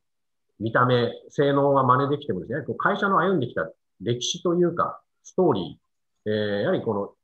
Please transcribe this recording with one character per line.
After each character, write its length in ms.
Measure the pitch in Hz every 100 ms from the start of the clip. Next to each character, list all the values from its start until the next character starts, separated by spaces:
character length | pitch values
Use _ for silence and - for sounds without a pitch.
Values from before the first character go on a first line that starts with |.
| _ _ _ _ _ -
見 120 | 110
た 140 | 131 123
目、 260 | 123 113 - -
性 240 | - 143
能 200 | 139 143
は 100 | 139
真 220 | 123 127 139
似 40 |
で 100 | 143
き 80 | -
て 60 |
も 80 | 92
で 60 | -
す 60 |
ね、 80 | 139
こ 120 | -
う 40 | 113
会 220 | 175 196
社 100 | 202
の 100 | 185
歩 160 | 180 185
ん 40 |
で 80 | 120
き 80 | -
た 140 | 82 - _ _
歴 200 | 90 120
史 220 | - 175
と 100 | 180 175
い 80 |
う 120 | 175 170
か、 260 | - - _ _
ス 120 | - -
ト 80 |
ー 100 | 175
リ 260 | 107 80 - _ _ _ _ 107
ー、 40 |
え 20 |
ー、 300 | 107 104 101
や 80 | 135
は 60 | 165
り 60 |
こ 100 | 113
の、 200 | 101 101 -